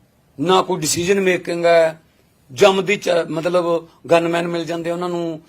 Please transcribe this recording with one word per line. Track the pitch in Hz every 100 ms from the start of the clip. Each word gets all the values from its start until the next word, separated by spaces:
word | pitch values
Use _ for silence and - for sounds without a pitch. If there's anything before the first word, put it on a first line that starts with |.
| _ _ _ -
ਨਾ | 165 185
ਕੋਈ | 180 180
ਡਿਸੀਜਨ | 156 165 175 196
ਮੇਕਿੰਗ | 185 175 180 170 170
ਹੈ। | 170 160 160 _ _ _ _ -
ਜੰਮਦੀ | 123 202 190 175 202
ਚ-, | - 170 160
ਮਤਲਬ | 156 165 180 170 165 165 _ 131
ਗਨਮੈਨ | 170 170 170 170
ਮਿਲ | 170 160
ਜਾਂਦੇ | 170 170
ਉਹਨਾਂ | 170 180
ਨੂੰ, | 175 170 160